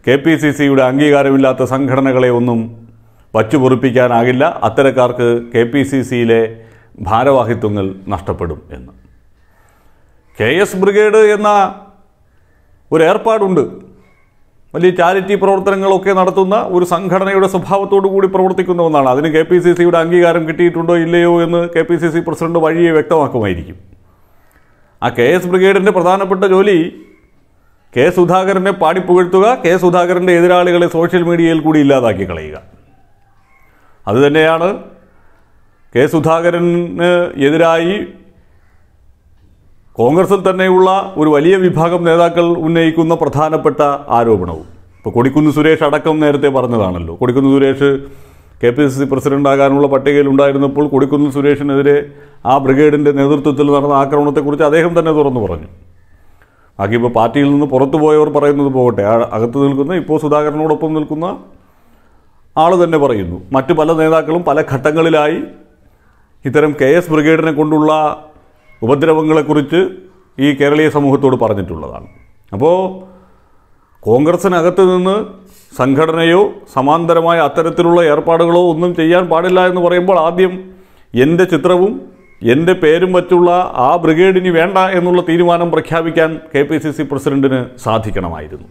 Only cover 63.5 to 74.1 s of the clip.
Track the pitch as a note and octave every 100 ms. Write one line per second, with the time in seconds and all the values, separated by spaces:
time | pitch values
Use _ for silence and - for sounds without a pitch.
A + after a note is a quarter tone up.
63.5 | C3 B2+ E3+ D#3 E3 D#3+ D#3+ D3 E3+ F3
64.5 | C#3+ D3+ C3+ C#3+ D#3 E3 D#3 D3 F#3 D#4
65.5 | - _ _ _ _ _ _ _ _ C#3
66.5 | D3 D3+ C3+ C3+ E3 D#3+ D#3 D3 D#3+ D#3+
67.5 | D3 D#3 D#3 D3+ D#3 D3+ - - - _
68.5 | _ _ _ A2+ C#3 D#3+ D#3 D#3 D#3+ D#3
69.5 | D3+ C#3 E3 F#3 - - _ _ - C#3+
70.5 | C#3 C#3+ D3+ D#3 D3 C#3 C3+ C3+ G2+ A2+
71.5 | G2+ F2 E2 C#2 A1+ - - _ _ _
72.5 | G2+ D3+ F3+ F#3+ F#3+ - - _ _ _
73.5 | _ _ _ _ _ -